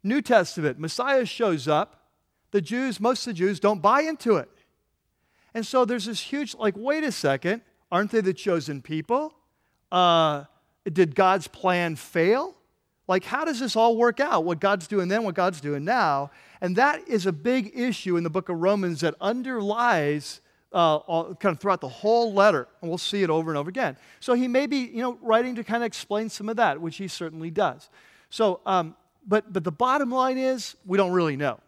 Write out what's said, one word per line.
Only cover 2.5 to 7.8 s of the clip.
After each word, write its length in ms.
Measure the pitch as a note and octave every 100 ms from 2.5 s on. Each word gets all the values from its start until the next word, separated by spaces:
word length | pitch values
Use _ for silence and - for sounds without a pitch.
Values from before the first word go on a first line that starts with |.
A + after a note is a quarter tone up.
| G3+
the 60 |
Jews, 360 | D3+ A#3 C4 F#3+
most 280 | A3 B3 B3
of 80 |
the 40 | F3
Jews 220 | F#3 F#3
don't 220 | G3+ G#3
buy 180 | F#3+ C4
into 360 | D#4 D#4 A#3+ F#3
it. 120 | - _ _ _ _ _ _ _ _ _ _
And 140 | A3+ A3
so 180 | C4
there's 220 | A#3+ A#3+ G3
this 140 | G#3
huge, 340 | - C#4+ C#4
like, 200 | - G#3+
"Wait 300 | G3 B3 D4+
a 80 | D4+
second, 480 | - D3 C3+ E3+ A3+ _ _